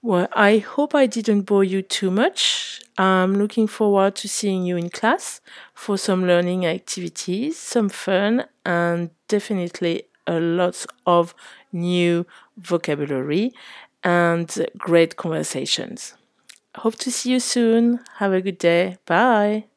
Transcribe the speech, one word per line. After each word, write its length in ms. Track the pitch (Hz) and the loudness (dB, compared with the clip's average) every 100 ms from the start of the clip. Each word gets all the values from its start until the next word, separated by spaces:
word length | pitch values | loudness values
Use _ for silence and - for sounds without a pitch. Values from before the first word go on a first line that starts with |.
Well, 260 | 240 180 180 | 0 0 0
I 260 | - 202 220 | 2 4 4
hope 360 | 202 - 285 | 2 -2 0
I 120 | 294 262 | 2 2
didn't 360 | 226 220 208 | 0 0 0
bore 220 | 190 202 | 2 2
you 180 | 196 190 | 2 0
too 280 | 190 - 190 | -4 -2 0
much. 680 | 190 285 - - - - - - - | 2 0 0 -2 -2 -6 -12 -14 0
I'm 360 | 190 190 185 | 2 4 2
looking 320 | 196 208 - 220 | 2 0 0 0
forward 480 | - 214 196 196 196 | 2 2 4 2 0
to 120 | 202 | -8
seeing 360 | - 208 190 | -4 -2 -2
you 120 | 180 180 | -2 -2
in 140 | 170 | -4
class 500 | - 220 339 - - _ - - | -2 0 0 -4 -14 _ -20 -20
for 240 | - - 196 | -16 -4 -4
some 280 | - 185 180 | 0 0 4
learning 380 | 175 175 180 | 2 2 -2
activities, 920 | 175 180 - - 175 - - 185 277 330 | -2 -4 -6 -10 -10 -10 -6 -4 -4 -8
some 300 | - 247 202 | -4 -2 -2
fun, 580 | - - 190 202 233 - _ | -4 -2 0 2 0 -2 _
and 460 | - 170 170 170 170 _ _ | -2 0 0 0 -4 _ _
definitely 760 | 208 - 196 175 - 175 165 - _ - | -2 -2 -4 -4 -4 -4 -4 -8 _ -6
a 140 | 165 | -2
lot 460 | 170 170 180 - - - - | 0 0 0 -2 -14 -6 2
of 280 | 175 170 - - - _ | 2 2 -4 -20 -20 _
new 540 | 175 175 180 175 170 170 - _ - | -6 -2 2 2 0 -2 -12 _ -20
vocabulary 960 | 175 170 170 147 147 135 131 156 233 - - - - _ | -4 -2 -2 -4 -2 -4 -2 -2 -2 -6 -20 -20 -20 _
and 600 | 180 175 170 170 165 - - - | 0 2 4 2 -2 -4 -6 -4
great 380 | - 170 165 - | 2 4 4 0
conversations. 960 | 175 160 - 131 135 - - - - - _ _ _ - _ - | -6 -4 -4 -6 -4 -4 -6 -12 -16 -18 _ _ _ -20 _ -4
Hope 200 | 226 226 | -4 -4
to 140 | - | -6
see 220 | 240 247 | -4 0
you 80 | 254 | -2
soon. 600 | 247 247 226 226 233 240 - - | 0 2 4 4 4 0 -6 -4
Have 160 | 196 | 0
a 80 | 190 | 0
good 180 | 185 185 | -2 0
day. 400 | 175 170 185 185 - | 2 2 0 -4 -2
Bye. 580 | 170 247 220 208 214 214 | 2 4 4 2 0 -6